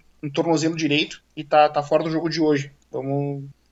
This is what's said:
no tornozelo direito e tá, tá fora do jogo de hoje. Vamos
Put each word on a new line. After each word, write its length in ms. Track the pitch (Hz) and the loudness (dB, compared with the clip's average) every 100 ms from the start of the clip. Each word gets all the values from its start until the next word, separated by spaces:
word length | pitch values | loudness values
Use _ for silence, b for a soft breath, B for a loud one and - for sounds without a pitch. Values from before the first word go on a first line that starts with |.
| _ - | _ -12
no 100 | 147 | -8
tornozelo 460 | 139 170 160 160 165 | -2 0 2 0 -2
direito 460 | 156 147 - - _ - | 0 0 0 -6 _ -14
e 60 | |
tá, 260 | 151 151 151 | 0 4 4
tá 140 | 151 | 2
fora 200 | 139 156 | 0 0
do 80 | 160 | 0
jogo 180 | 160 165 | -2 -2
de 120 | 156 | 0
hoje. 320 | 156 143 139 _ _ | 2 2 -2 _ _
Vamos 540 | 127 135 143 143 143 139 - _ | -8 -4 -4 -4 -6 -12 -18 _